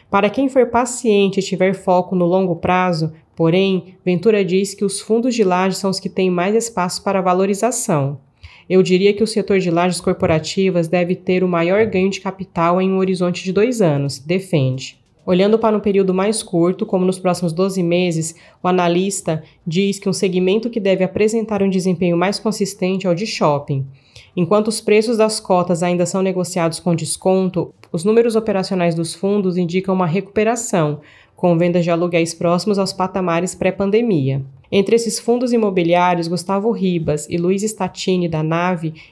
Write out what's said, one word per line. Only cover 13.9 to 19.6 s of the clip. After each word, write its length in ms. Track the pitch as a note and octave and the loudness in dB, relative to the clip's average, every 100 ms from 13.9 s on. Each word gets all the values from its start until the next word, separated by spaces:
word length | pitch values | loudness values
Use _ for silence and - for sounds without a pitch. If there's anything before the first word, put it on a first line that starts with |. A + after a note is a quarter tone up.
| C#3+ C#3 - | 2 -2 -6
defende. 800 | D3+ F3+ F#3+ D#3 C3 C3 - - _ _ - | -4 -4 -2 0 0 -2 -8 -18 _ _ -2
Olhando 340 | F3+ G3+ A3 | 2 4 2
para 160 | A3 G#3+ | 2 0
um 40 | |
período 340 | G#3 G3 F#3+ | 2 2 2
mais 280 | F#3 G3+ A3 | 2 0 -2
curto, 440 | - E3+ E3+ F#3 G#3+ | -2 0 2 0 -2
como 200 | F#3 F#3 | 0 0
nos 140 | F#3 | 0
próximos 320 | F#3 F3 F3+ | -2 -2 -2
doze 320 | D#3+ G3 F#3+ | -2 -2 0
meses, 500 | E3+ F3 F3+ D#3+ D#3+ - - _ | 0 0 0 -2 -4 -10 -20 _
o 40 | F3+ | 0
analista 760 | F3+ F3 F3 G3 G3 - D#3+ - _ | 2 2 2 0 -4 -4 -6 -6 _